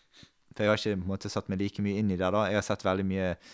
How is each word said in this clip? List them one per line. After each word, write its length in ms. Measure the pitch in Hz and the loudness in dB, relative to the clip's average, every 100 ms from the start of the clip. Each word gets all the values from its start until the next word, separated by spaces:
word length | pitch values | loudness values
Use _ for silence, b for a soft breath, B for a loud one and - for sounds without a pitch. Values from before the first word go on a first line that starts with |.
| b b b b _ - | b b b b _ -2
for 80 | |
jeg 40 | 104 | 2
har 60 | 107 | 2
ikke 240 | 107 98 | 2 -2
på 20 | |
en 140 | 90 95 | -2 -4
måte 120 | 101 | -4
satt 200 | 104 - | -6 -4
meg 100 | 95 | -2
like 200 | 101 - | -2 -2
mye 160 | 101 98 | -2 0
inn 140 | 107 | 2
i 40 | 90 | 2
det, 140 | 92 | 2
da. 140 | 104 101 | 2 2
Jeg 80 | 104 | 0
har 60 | |
sett 220 | - 104 | 0 -2
veldig 220 | 98 92 95 | 0 0 0
mye, 300 | 95 92 85 b | 0 0 -2 b